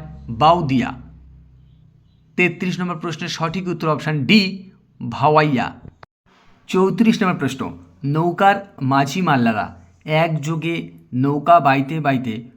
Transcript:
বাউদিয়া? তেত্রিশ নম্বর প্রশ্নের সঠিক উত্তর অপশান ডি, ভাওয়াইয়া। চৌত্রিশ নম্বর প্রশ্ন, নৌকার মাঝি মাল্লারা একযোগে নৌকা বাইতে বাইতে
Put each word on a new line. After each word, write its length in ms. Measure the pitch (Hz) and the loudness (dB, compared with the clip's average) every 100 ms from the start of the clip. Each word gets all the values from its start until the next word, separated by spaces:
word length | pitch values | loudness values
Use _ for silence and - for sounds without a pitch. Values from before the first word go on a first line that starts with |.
| - - - | -8 -16 -12
বাউদিয়া? 720 | 117 151 175 151 131 107 - - - - - - - _ _ _ _ _ _ _ - | 2 4 4 2 0 -2 -6 -16 -20 -20 -20 -20 -20 _ _ _ _ _ _ _ -2
তেত্রিশ 440 | 180 - 185 180 | 0 0 -4 -4
নম্বর 180 | 180 160 | -4 -6
প্রশ্নের 300 | 170 156 175 | -8 -8 -8
সঠিক 400 | - 160 185 180 | -6 -4 -4 -6
উত্তর 200 | 170 165 | -4 -2
অপশান 380 | - 151 151 120 | -2 -2 -2 4
ডি, 440 | 214 190 196 - - _ _ 123 | 4 4 -4 -14 -20 _ _ -10
ভাওয়াইয়া। 680 | 113 139 151 151 127 90 - - - - _ _ _ _ _ - | -2 2 4 4 0 -2 -8 -18 -20 -20 _ _ _ _ _ -2
চৌত্রিশ 560 | 185 190 185 226 - | 2 2 4 2 4
নম্বর 160 | 185 170 | 0 0
প্রশ্ন, 400 | 135 - 92 90 - _ | -4 -4 -8 -12 -20 _
নৌকার 680 | 139 151 175 170 196 202 - - | -2 0 0 2 2 2 -2 -8
মাঝি 400 | 131 135 - 190 | 0 0 0 -2
মাল্লারা 640 | 175 135 117 107 90 - - _ | 0 2 2 0 -4 -10 -20 _
একযোগে 840 | 147 156 165 156 143 160 165 170 165 - - | -4 0 0 -2 -4 -4 -4 -6 -8 -16 -8
নৌকা 460 | 123 135 147 156 170 | -2 0 0 4 4
বাইতে 400 | 139 135 135 160 | 6 2 0 -4
বাইতে 440 | 143 131 120 110 - | -2 -2 -2 -8 -12